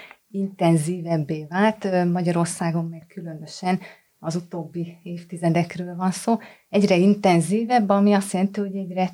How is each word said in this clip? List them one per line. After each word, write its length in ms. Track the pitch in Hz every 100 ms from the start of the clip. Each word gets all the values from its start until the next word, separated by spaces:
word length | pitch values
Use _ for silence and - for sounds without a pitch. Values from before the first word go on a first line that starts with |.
| - - _
intenzívebbé 1120 | 196 196 - 170 165 151 180 165 160 143 156 151
vált, 360 | 180 220 220 196
ö, 200 | 180 175
Magyarországon 800 | 180 175 170 170 - 170 170 165
meg 200 | 165 -
különösen 720 | - 165 156 156 - 185 180 - - _ _
az 160 | 160 175
utóbbi 640 | 175 175 156 170 170 -
évtizedekről 920 | 175 170 - 170 170 165 170 - 180 175
van 160 | 185
szó. 260 | - - 226 - - _
Egyre 260 | 202 202 180
intenzívebb, 920 | 196 208 196 170 156 214 233 247 196
ami 240 | 202 208
azt 200 | 202 196
jelenti, 260 | 185 196 202
hogy 160 | 202 196
egyre 340 | 180 180 185